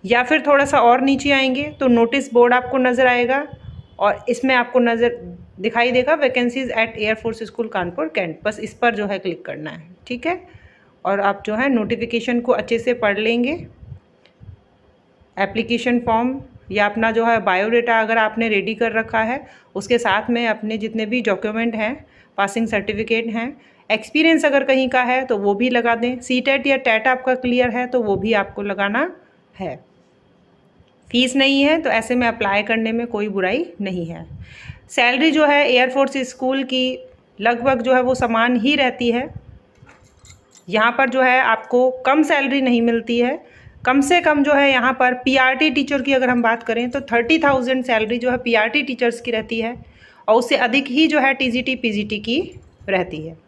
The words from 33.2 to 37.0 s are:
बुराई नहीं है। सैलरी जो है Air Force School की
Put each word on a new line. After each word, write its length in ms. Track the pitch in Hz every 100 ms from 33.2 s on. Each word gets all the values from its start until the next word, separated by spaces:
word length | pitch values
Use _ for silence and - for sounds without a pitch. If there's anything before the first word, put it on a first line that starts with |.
| 208
बुराई 360 | 196 185 247 349 -
नहीं 240 | 190 180
है। 200 | 165 165 165 - - - - - -
सैलरी 420 | - 240 262 320
जो 140 | 302
है 180 | 302 285 269
Air 220 | 247 254
Force 280 | 262 269 269 254
School 360 | - 254 269
की 320 | 262 254 254 254